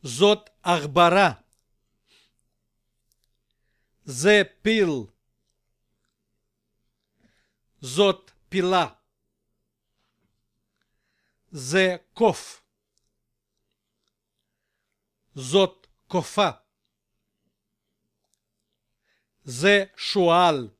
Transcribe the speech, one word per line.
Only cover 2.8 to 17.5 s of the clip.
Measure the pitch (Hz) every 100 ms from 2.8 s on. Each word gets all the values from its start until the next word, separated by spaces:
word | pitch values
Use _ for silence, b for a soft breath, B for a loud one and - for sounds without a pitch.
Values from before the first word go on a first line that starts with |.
| _ _ _ _ _ _ _ _ _ _ _ _
זה | - 127 175 208 190 _
פיל. | 214 220 185 139 104 _ _ _ _ _ _ _ _ _ _ _ _ _ _ _ _ _ _ _ _ _ _ _ _ _ _ _
זאת | 131 139 202 185 _ _ _
פילה. | 185 180 185 147 _ _ _ _ _ _ _ _ _ _ _ _ _ _ _ _ _ _ _ _ _ _ _ _ _ _
זה | 160 127 180 185 175 _
קוף. | - 226 - - - _ _ _ _ _ _ _ _ _ _ _ _ _ _ _ _ _ _ _ _ _ _ _ _ _ _ _
זאת | 139 127 180 185 _ _ _ _
קופה. | 185 143 - 190 110 _ _ _ _ _ _ _ _ _